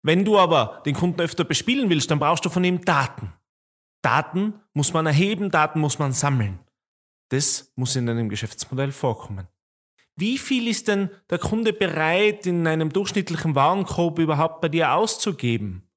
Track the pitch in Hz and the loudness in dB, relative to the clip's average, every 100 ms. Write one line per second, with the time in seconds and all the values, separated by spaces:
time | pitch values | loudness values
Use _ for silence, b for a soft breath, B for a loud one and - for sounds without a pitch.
0 | 147 175 202 208 180 156 110 - 147 139 | 2 2 4 4 6 4 2 -4 -4 0
1 | 175 175 170 - 233 - - 262 226 160 | 0 0 -2 -2 -2 -2 0 0 2 0
2 | - 147 147 170 170 180 180 180 - 147 | 2 0 2 0 0 0 0 0 0 0
3 | 127 - 98 - _ _ _ _ _ _ | 0 -6 -12 -14 _ _ _ _ _ _
4 | - 131 - 180 208 208 _ 143 139 165 | 2 2 0 -2 -2 -6 _ -2 0 2
5 | 160 147 196 202 196 160 151 160 151 - | 2 2 2 0 0 2 2 0 -2 0
6 | 143 127 143 131 101 92 _ _ _ _ | -2 0 0 0 -2 -6 _ _ _ _
7 | _ _ _ 131 143 - - - 123 131 | _ _ _ -2 -2 -4 -8 -6 -2 -2
8 | 120 117 110 104 113 - - 131 139 135 | 0 -2 -2 -4 -8 -10 -8 -4 -4 -2
9 | 135 107 - 95 90 _ _ _ _ _ | -4 -4 -8 -12 -14 _ _ _ _ _
10 | _ - 202 269 - 262 233 214 - 202 | _ -6 -4 -4 -2 -2 0 -2 0 0
11 | 196 B _ 175 - 214 226 208 190 160 | -2 B _ -4 -2 0 -2 0 -2 0
12 | 156 180 214 208 185 175 165 160 156 190 | 0 2 2 0 -2 0 2 2 0 0
13 | 196 202 - 165 165 139 147 196 185 - | 0 -2 -2 -2 0 4 4 2 -2 0
14 | 170 165 160 147 160 - 165 160 151 151 | 0 2 0 2 0 0 -2 0 2 2
15 | 214 - 214 151 123 113 104 92 _ | 0 0 -4 -2 -2 -2 -4 -10 _